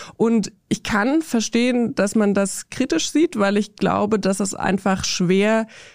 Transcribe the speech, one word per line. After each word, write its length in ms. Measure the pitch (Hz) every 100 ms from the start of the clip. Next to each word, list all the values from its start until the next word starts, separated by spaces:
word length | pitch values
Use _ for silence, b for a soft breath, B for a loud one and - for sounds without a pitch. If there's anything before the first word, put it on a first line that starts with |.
| B B
Und 340 | 226 226 - - -
ich 140 | -
kann 400 | - 214 233 320
verstehen, 720 | - 233 208 233 247 247 226 -
dass 180 | 202
man 220 | 226 202 196
das 340 | 196 - -
kritisch 420 | - 254 330 -
sieht, 280 | 294 339 -
weil 180 | 196 202
ich 180 | 208 -
glaube, 440 | 180 190 208 214
dass 200 | 196 196
es 140 | 196
einfach 500 | - 196 196 202 190
schwer 640 | - - 180 190 208 220 220 B B